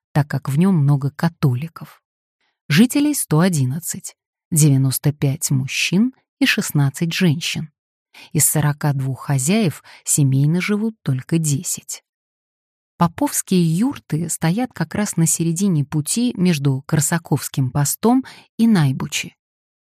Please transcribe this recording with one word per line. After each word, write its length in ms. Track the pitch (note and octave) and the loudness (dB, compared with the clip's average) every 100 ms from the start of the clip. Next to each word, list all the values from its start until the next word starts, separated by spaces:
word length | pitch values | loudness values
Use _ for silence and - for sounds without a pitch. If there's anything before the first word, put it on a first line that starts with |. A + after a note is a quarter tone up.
| _ | _
так 160 | D3 C#3+ | -2 -2
как 200 | C3+ - | -4 -2
в 100 | C#3 | 2
нем 180 | F#3+ F3 | 2 4
много 340 | C#3 C#3+ C#3 | 2 2 0
католиков. 920 | - E3+ - C#3+ B2 E3 - D#3 _ _ _ _ _ _ _ - | -2 -4 0 0 0 -6 -14 -20 _ _ _ _ _ _ _ 0
Жителей 460 | D3 B3+ D4 D4 | 4 4 4 0
сто 260 | C#4+ - D3+ | -2 0 2
одиннадцать, 760 | F#3+ D#3 B2+ D#3 - G3+ - - _ _ - | 2 2 -2 -4 -8 -12 -14 -20 _ _ -4
девяносто 640 | D#3+ D3 C3+ C3+ - D3 | 2 4 4 2 0 -2
пять 380 | D3 C#3+ C3+ - | -2 -2 -2 -2
мужчин 640 | C3+ C3 - - F3+ B3 - _ - | -2 -2 -4 0 2 0 -2 _ -2
и 80 | C4 | 0
шестнадцать 680 | - - D3 C#3+ - E3 | 0 0 0 0 0 -4
женщин. 580 | - F#3 C#3+ - D#3 D#3 _ _ _ _ - - | 0 2 0 -4 -8 -10 _ _ _ _ -20 -6
Из 120 | D#3+ | -2
сорока 480 | - D#3 D3 D3 D3+ | 0 2 0 0 -2
двух 300 | C#3 C3 B2+ | -2 -4 -6
хозяев 600 | - C#3 C3+ G#3+ F#3+ - - - | -2 -2 0 0 0 -4 -16 -14
семейно 560 | - - C#3 C3+ D3 F3 | -2 2 2 4 2 0
живут 340 | F3+ G#3 A3+ A3 | -2 -2 -4 -6
только 360 | - C3 - E3 | -6 -4 -2 -2
десять. 640 | D#3 C#3+ - - - - _ _ _ _ _ _ _ _ _ - | 0 -2 -4 -10 -12 -18 _ _ _ _ _ _ _ _ _ -2
Поповские 680 | E3+ - C#4+ - - F#3 | -2 0 -4 -4 0 0
юрты 640 | E3 E3 B3+ C#4+ - D3+ E3+ | 2 0 -2 -4 -8 -6 -6
стоят 440 | - D#3+ G3 B3+ | -4 -2 -2 -4
как 220 | - E3 | -6 -6
раз 220 | A3 G#3 - | -4 -4 0
на 100 | E3 | 0
середине 580 | - E3 E3+ G3+ D#3 | 0 -2 0 0 0
пути 480 | C#3 D#3 D3 A3+ A#3+ - | 0 -4 -2 -2 -2 0
между 480 | F3+ D#3 C#3 C3+ - | 0 2 0 -2 -2
Корсаковским 840 | D#3 D3 E3+ - C#3 - - C3 | -2 0 -2 -2 -4 -4 -4 -2
постом 540 | - C#3 - A3+ C4 - - _ - | 0 -2 0 2 2 0 -16 _ 0
и 100 | A3+ | 2
Найбучи. 680 | G3 C#3 C3+ D3+ - F3 _ _ _ _ _ _ | 4 2 0 -6 -8 -10 _ _ _ _ _ _